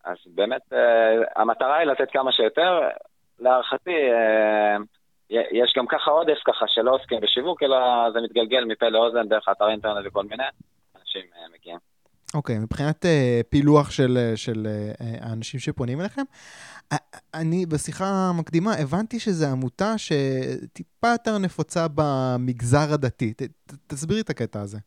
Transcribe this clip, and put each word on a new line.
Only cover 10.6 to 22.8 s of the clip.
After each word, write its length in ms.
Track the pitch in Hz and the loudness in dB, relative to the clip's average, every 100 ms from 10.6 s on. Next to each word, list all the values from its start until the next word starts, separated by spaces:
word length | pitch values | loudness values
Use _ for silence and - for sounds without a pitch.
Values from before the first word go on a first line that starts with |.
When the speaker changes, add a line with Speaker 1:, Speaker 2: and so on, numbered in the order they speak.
| - _ _ _ | -20 _ _ _
Speaker 1:
אנשים, 220 | - 98 90 85 | -12 -12 -14 -20
אה, 60 | 85 | -20
מגיעים. 240 | 82 87 85 _ _ _ _ - | _ -18 -18 _ _ _ _ -10
Speaker 2:
אוקיי, 240 | 151 - 110 | -8 -4 -6
מבחינת, 480 | 110 - 143 156 180 | -6 -6 -4 -2 2
אה, 340 | 156 123 120 113 | 2 2 0 2
פילוח 400 | 143 147 147 143 | 2 6 6 4
של, 260 | - 127 123 | 0 2 2
אה, 180 | 120 110 | 0 -2
של, 300 | - 110 107 | -6 -6 -6
אה, 600 | 104 104 110 120 117 117 | -6 -8 -8 -10 -10 -8
האנשים 300 | 110 110 131 | -10 -8 -8
שפונים 400 | - - 120 135 | -8 -6 -6 -4
אליכם, 220 | 196 277 269 - - - - - _ | -6 -6 -10 -12 -20 -20 -20 -20 _
אה, 40 | - _ - _ | -6 _ -20 _
אני 320 | 156 160 175 175 | -6 -2 -2 -2
בשיחה 380 | 151 - - | -4 -4 -4
המקדימה 680 | 190 190 185 175 156 165 202 202 | -2 0 0 0 0 0 0 0
הבנתי 380 | 139 170 220 233 | 0 -2 -2 -4
שזו 260 | 220 170 147 | -2 0 0
עמותה 480 | 131 127 - 196 220 | 0 -4 -2 -2 -2
שטיפה 1120 | - 151 135 131 127 127 - - 175 _ 233 | 0 0 0 -2 -4 -6 -10 -16 -18 _ 0
יותר 300 | 233 - 208 | 2 0 -2
נפוצה 480 | 185 - 151 175 165 | -2 -4 -4 -2 -2
במגזר 1000 | 147 151 135 131 123 127 120 120 143 | 0 0 2 0 0 -2 -2 2 2